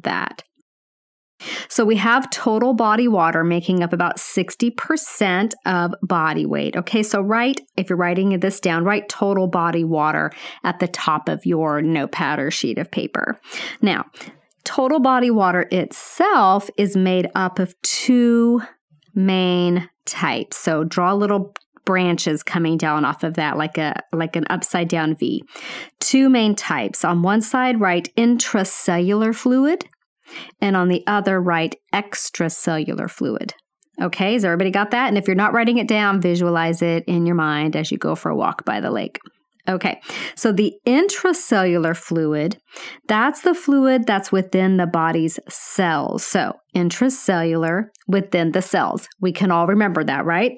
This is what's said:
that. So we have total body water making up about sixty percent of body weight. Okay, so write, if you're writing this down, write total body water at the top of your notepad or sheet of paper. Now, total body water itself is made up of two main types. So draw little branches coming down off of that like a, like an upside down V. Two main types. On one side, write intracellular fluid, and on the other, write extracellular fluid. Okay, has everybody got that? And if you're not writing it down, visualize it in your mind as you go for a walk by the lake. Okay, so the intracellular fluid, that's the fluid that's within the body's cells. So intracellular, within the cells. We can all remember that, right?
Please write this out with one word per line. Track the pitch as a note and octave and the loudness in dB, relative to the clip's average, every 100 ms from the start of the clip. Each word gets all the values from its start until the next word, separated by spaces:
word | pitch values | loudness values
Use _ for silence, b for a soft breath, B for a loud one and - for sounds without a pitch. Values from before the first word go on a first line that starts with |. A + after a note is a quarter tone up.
that. | - F2 - - - _ _ _ _ _ _ _ _ _ B B B | -4 -4 -6 -10 -20 _ _ _ _ _ _ _ _ _ B B B
So | - | 0
we | A3 A3 | 2 4
have | G#3+ B3 C4 | 4 2 0
total | - - A3 B3 | -4 0 2 2
body | A#3+ A3 G#3+ A#3+ | 2 2 2 2
water | G3+ E3 D#3+ | 4 2 2
making | E3+ E3+ E3+ F#3 | 2 0 0 0
up | E3+ | 0
about | F3 F3 - | 0 -2 -2
sixty | - - F3+ - A#3 | -4 -2 -4 -2 -2
percent | A#3 - D#4+ - - G3+ F3+ G#3+ - F#3 | -2 -4 -4 -2 0 0 2 0 -2 -2
of | F3+ F3 - | 0 -2 -4
body | F#3 F3 D#3 D#3 D3+ | -2 0 0 -2 -2
weight. | D3 D3 F3+ | -2 -4 -4
Okay, | F3+ A3 | -4 -2
so | G#3+ G3+ | 0 -2
write, | G3 A3+ B3 C4+ - - | 0 0 0 -2 -6 -8
if | F#3 | -4
you're | F3 | -2
writing | F3 F3+ G3 F#3+ | 0 0 0 0
this | F#3+ F#3+ | 0 -2
down, | F3+ E3 | -2 0
write | F3 G#3 G#3 | 0 0 -4
total | - G3+ G3 F#3 | -4 0 0 0
body | F3+ E3+ E3 | 0 0 0
water | D#3+ D#3 D#3 D#3 D3+ B B B | 0 0 0 0 -2 B B B
at | F3 F3 | -6 -2
the | F3 | -4
top | - - D3+ E3 | -2 -2 -2 -2
of | D#3 - | -4 -2
your | E3 D#3 D3 | 0 0 0
notepad | D#3+ D#3 C#3 - D3 D3 | 0 0 -2 -4 -2 -2
or | C#3 | -2
sheet | - C3 A2 | -4 -4 -4
of | E3 | -6
paper. | - - - - - B B B B | -6 -6 -4 -4 -6 B B B B
Now, | G3+ E3+ - B B B B _ | 0 0 -6 B B B B _
total | - - C4 D4+ | -8 -2 0 2
body | C4 B3+ B3 | 4 4 4
water | A3 F#3+ F3+ - | 4 2 2 0
itself | F#3 - - - - F#4+ E4+ G3 G3 - - | -2 -2 -4 -6 0 2 4 6 4 0 -2
is | G3+ F#3+ | 0 2
made | F#3 F#3 F3+ | 2 2 0
up | - F#3 F#3 | 0 -2 -2
of | F3+ - | -4 -4
two | - - - B3 A#3+ A#3 A#3 A#3+ B _ _ _ _ | -6 -4 2 4 4 4 4 2 B _ _ _ _
main | G3 F#3+ F#3 F#3 F3+ F3 F3 E3+ _ - | 0 2 2 2 2 2 0 -2 _ -12
types. | - D#3 A#2 - - | -4 -2 -2 -6 -6
So | - D#3 | -2 0
draw | E3 - F3+ | 0 0 2
little | G3+ G3+ G3+ G3 - _ _ | 2 2 0 -2 -12 _ _
branches | - F#3 F3+ E3+ - D3+ | -2 2 2 0 0 -2
coming | - F3 D#3+ D#3+ | -2 -2 0 0
down | D#3+ D3+ | 0 0
off | D3 - | 0 -2
of | E3 | -4
that | E3 D3+ C#3+ | -2 -2 -2
like | D#3 D#3+ | -4 -2
a, | D3+ - - | -4 -4 -6
like | E3 E3 E3+ | -4 -2 -2
an | D#3 | -2
upside | F3 - F3+ E3+ | -4 -4 -4 -2
down | E3 D#3 D#3 | 0 -2 -2
V. | - - - B B B B - | -2 -4 -8 B B B B -8
Two | - C4 C4+ | 0 4 6
main | B3 G#3+ | 6 4
types. | G#3 - D3+ G#2 - | 0 -2 -4 -4 -2
On | E3 F3 | 0 2
one | F3+ G#3+ | 2 2
side, | A3 B3+ B3+ A#3 | 2 0 0 2
write | G3 F3 F3 - | 2 0 -2 0
intracellular | A#3 A#3+ - G#3+ F#3 - - F3 F3+ G#3 A3 | 2 2 0 0 0 -2 0 0 2 2 0
fluid, | A3 B3+ B3+ C#4+ F4+ - _ _ _ B B B B | 0 2 2 2 0 -6 _ _ _ B B B B
and | G3+ F#3+ | 0 2
on | F3+ | 4
the | F3+ - | 2 2
other, | G#3 G3 F#3+ | 0 2 0
write | F3+ E3 D#3+ - - | 2 0 0 -6 -4
extracellular | G3+ G3+ - - - E3 - - D#3+ D3+ - - | -4 -4 -6 -8 -4 -4 -2 -2 -2 -4 -6 -8
fluid. | - C3 A2 - - _ _ _ - | -6 -4 -4 -8 -12 _ _ _ -6
Okay, | F3+ - G3 | -6 -2 0
has | A#3 | 0
everybody | F#3+ E3+ F#3+ | 0 0 0
got | F#3+ G#3 | 0 0
that? | A#3+ C4 | 0 0
And | G3+ | 0
if | G3 | 0
you're | |
not | F#3 G#3 | 2 2
writing | A#3 A#3 A#3+ | 2 2 0
it | G#3 | 2
down, | G#3+ G#3 G3 | 2 2 2
visualize | F3 F3 F3 E3+ E3 E3 | 2 2 2 0 0 0
it | E3+ E3 E3+ | 0 -2 0
in | F3 | 0
your | E3+ | 2
mind | F3 D#3 D3+ D#3 | 0 0 0 -2
as | D#3 D#3+ | -2 -4
you | - | -4
go | D#3 | -4
for | D#3 E3 | -4 -4
a | D3+ | -2
walk | E2 - - | -2 -4 -4
by | G#2 | -4
the | - | -4
lake. | A2 - - - _ _ _ - | -4 -6 -12 -20 _ _ _ -4
Okay, | F#3 - - B B B | -2 -2 -6 B B B
so | - A3+ | -2 0
the | G3 G#3 - - | 2 0 0 0
intracellular | C4+ G4 G4 F#4 E4+ - G#3 F#3 F3 D#3+ | 2 2 0 0 0 0 2 2 2 0
fluid, | E3+ - E3 D#3 D3+ D#3+ - _ B B B - | -2 -4 -2 0 0 -2 -4 _ B B B -2
that's | G#3+ B3+ D4 | 0 0 0
the | F4+ | 0
fluid | F4 - C#4 C4 C4 A3+ | 0 2 4 4 2 2
that's | G3 G3 | 0 0
within | F#3+ F#3 F#3 F#3+ F#3+ | -2 0 2 4 4
the | F3 | 2
body's | E3+ E3 E3 D#3+ - - | 2 0 0 -2 -4 -10
cells. | - - - F3+ D3+ C3+ - | -8 -6 0 0 0 -2 -4
So | - F#3+ G#2 - _ | -2 0 0 -6 _
intracellular, | F3+ F3 - B3+ C4 - F3 E3 E3 E3 F3 G#3+ - - | -2 0 0 0 0 0 0 2 0 0 -2 -4 -10 -2
within | G3 G3 F3 E3 | -2 0 0 0
the | F#3 | 0
cells. | F3+ F3+ A#2+ - - - | 0 0 0 -4 -8 -4
We | F#3 | -4
can | E3+ F#3+ | 0 0
all | E3+ E3+ | 2 2
remember | G3+ G3+ E3+ | 2 2 0
that, | D3 C3+ | -2 -2
right? | E3 E3+ B3 | 0 0 0